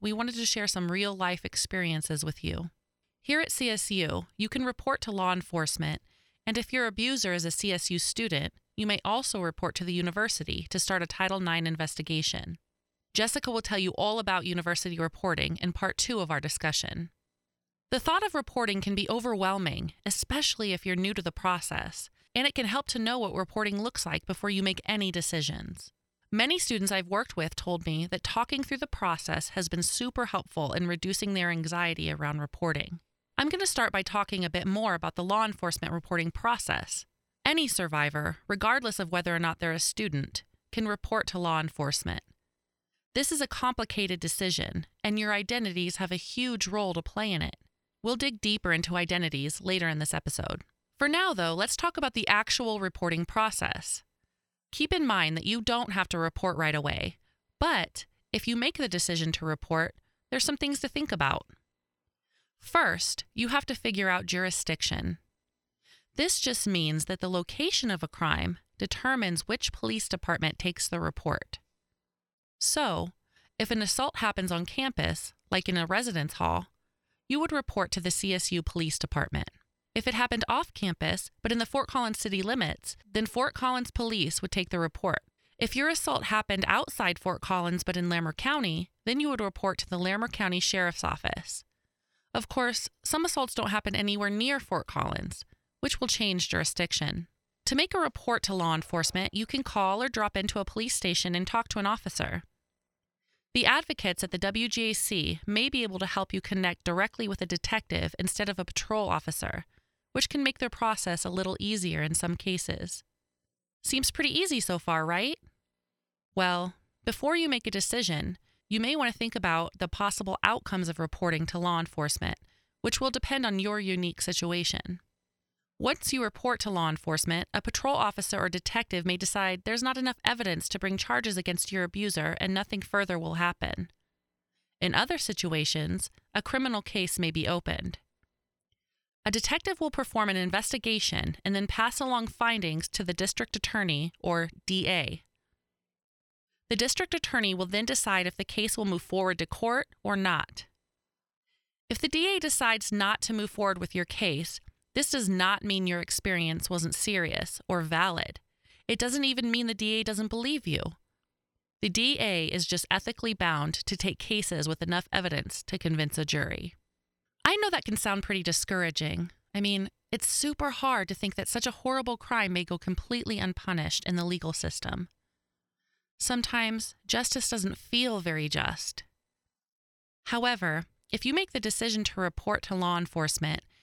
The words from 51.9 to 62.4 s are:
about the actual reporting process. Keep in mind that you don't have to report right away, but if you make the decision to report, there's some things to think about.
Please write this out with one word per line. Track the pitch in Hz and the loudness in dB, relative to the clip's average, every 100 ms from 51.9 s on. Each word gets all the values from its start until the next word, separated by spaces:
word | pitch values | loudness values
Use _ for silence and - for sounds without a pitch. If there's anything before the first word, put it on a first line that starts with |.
| 339 | 0
about | 277 | 0
the | 226 - | 0 4
actual | 208 - - 233 214 | 4 4 0 0 0
reporting | 190 - 175 165 170 | -2 -2 0 0 0
process. | 220 220 - - - - - - _ _ _ _ _ _ | 2 2 0 -2 -2 -4 -8 -8 _ _ _ _ _ _
Keep | - 302 | -4 0
in | 359 277 | 2 2
mind | 196 160 160 | 4 2 0
that | 175 | -2
you | 233 | 0
don't | 220 240 240 | 0 0 0
have | 190 175 | 0 0
to | 170 | 0
report | 165 - 185 160 | 0 0 -2 2
right | 156 151 | 2 2
away, | 147 - - - _ _ _ - | 0 -2 -4 -6 _ _ _ 0
but | 320 254 165 - - _ _ | 2 2 0 -6 -16 _ _
if | 214 - | -2 0
you | 233 | 0
make | 254 - | 0 0
the | 247 | -2
decision | 175 - 170 160 | 0 0 0 0
to | 160 156 | -2 -2
report, | 156 - 160 165 - _ _ _ | -4 0 0 0 -4 _ _ _
there's | 254 | -2
some | - 294 | 0 0
things | 285 285 | -2 -2
to | 269 | -2
think | 294 294 | -4 -2
about. | 180 139 - - - _ _ _ _ _ _ _ _ | 0 2 2 -2 -12 _ _ _ _ _ _ _ _